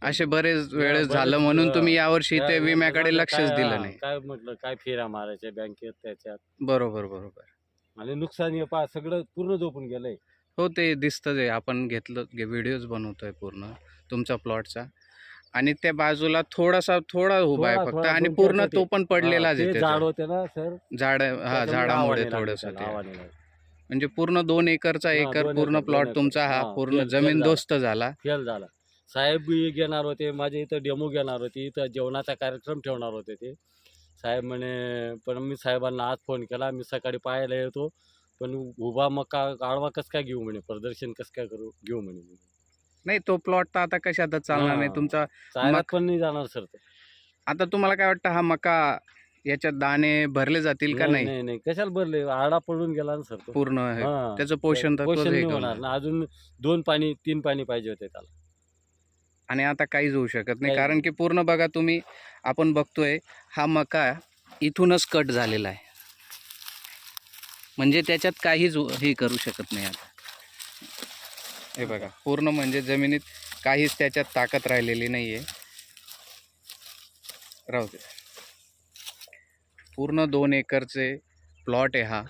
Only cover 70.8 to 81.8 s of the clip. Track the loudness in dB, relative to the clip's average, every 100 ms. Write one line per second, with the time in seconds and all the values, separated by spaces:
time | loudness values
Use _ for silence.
70.8 | -18 -16 -16 -16 -18 -16 -16 -16 -14 -8
71.8 | -6 -6 -8 -10 -4 0 0 0 0 -2
72.8 | 0 0 2 0 -4 -18 -16 -4 2 4
73.8 | 2 2 0 0 -2 0 0 0 2 0
74.8 | 2 0 -2 -2 -4 -6 -10 -16 -18 -20
75.8 | -20 -20 -20 -20 -20 -20 _ _ -20 -20
76.8 | -20 -20 -20 _ -20 -20 -20 -20 -6 -6
77.8 | -6 -10 -20 -20 -20 -20 -20 -20 _ _
78.8 | _ -20 -18 -18 -20 -20 _ _ _ _
79.8 | -18 -6 -2 0 2 4 4 2 2 -2
80.8 | -2 -4 -4 -4 _ _ _ _ -2 2